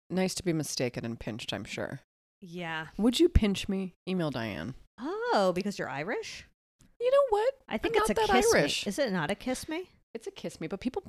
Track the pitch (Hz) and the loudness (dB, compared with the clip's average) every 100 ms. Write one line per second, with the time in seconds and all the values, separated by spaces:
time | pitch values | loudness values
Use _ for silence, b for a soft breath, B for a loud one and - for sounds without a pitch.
0 | - 175 185 - 180 160 147 - 123 131 | -4 0 0 0 -2 0 -2 -2 -2 -2
1 | 120 117 - 107 - 98 104 - - 139 | -6 -6 -8 -8 -6 -8 -6 -6 -6 -8
2 | _ _ _ _ 180 175 170 160 160 - | _ _ _ _ -14 -10 -6 -6 -6 0
3 | 220 240 339 - 208 190 - 190 185 - | 2 6 6 6 6 0 -2 -4 -4 -8
4 | - 185 156 135 113 92 92 131 - - | -4 -2 0 -2 -4 -4 -8 -10 -16 -12
5 | 262 415 480 269 190 175 202 190 127 135 | -8 -6 0 2 2 2 -2 -4 -6 -6
6 | 165 415 427 - - _ _ _ - - | -6 -6 -8 -12 -18 _ _ _ -20 -4
7 | 480 554 539 415 453 - - 226 392 440 | 2 4 4 4 2 -2 -4 -2 2 2
8 | 415 302 427 381 440 415 - - - 196 | 2 2 4 4 6 6 4 0 -4 -2
9 | 262 185 151 208 - 254 - 320 359 _ | 0 0 0 -2 -4 -4 -4 -6 -8 _
10 | _ 226 - - 175 - 165 196 254 403 | _ -14 -12 -10 -10 -8 -8 -4 -4 -4